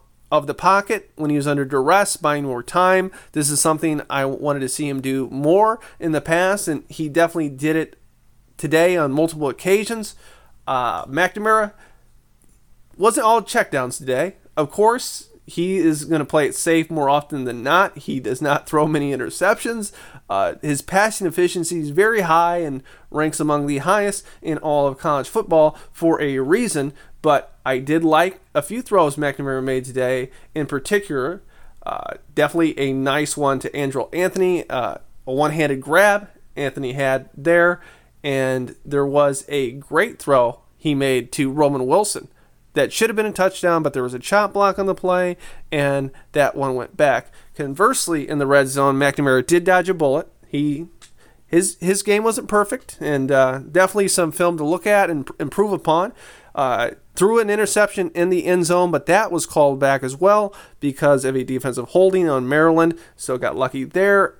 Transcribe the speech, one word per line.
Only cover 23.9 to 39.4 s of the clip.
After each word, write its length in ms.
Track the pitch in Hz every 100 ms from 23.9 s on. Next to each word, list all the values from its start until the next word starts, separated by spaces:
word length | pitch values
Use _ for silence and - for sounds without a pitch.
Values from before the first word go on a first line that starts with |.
| 208 202 202 - -
in 160 | 160 147
all 280 | 156 147 143
of 120 | 131
college 280 | 165 143 123
football 480 | 226 196 160 156 - -
for 300 | - 165 165
a 180 | 147 135
reason, 540 | 131 208 233 151 139 - - -
but 360 | 156 139 - -
I 140 | 131 131
did 260 | 135 160
like 360 | 165 156 180 - _
a 60 | 147
few 220 | - 226
throws 340 | - 202 151 143
McNamara 480 | 143 135 139 131
made 220 | 131 131 131
today 440 | 127 127 131 131 - -
in 120 | 156 143
particular. 760 | 139 - 208 202 143 135 196 - - - - -
Uh, 320 | - - - -
definitely 440 | - 147 170 165 -
a 140 | 139
nice 460 | 135 135 143 147 -
one 200 | 143 135
to 100 | 135
Andrel 440 | - 139 131 -
Anthony, 540 | 165 185 190 185 175 -
uh, 280 | 127 107 - - - -
a 60 |
one-handed 480 | 131 151 151 147 135
grab 480 | 131 170 208 202 202 - - -
Anthony 360 | 139 139 135
had 380 | 139 135 131 131
there, 460 | - 147 170 175 175 - - _ _
and 540 | 147 135 131 131 127 -
there 220 | 147 143 139
was 400 | 143 143 139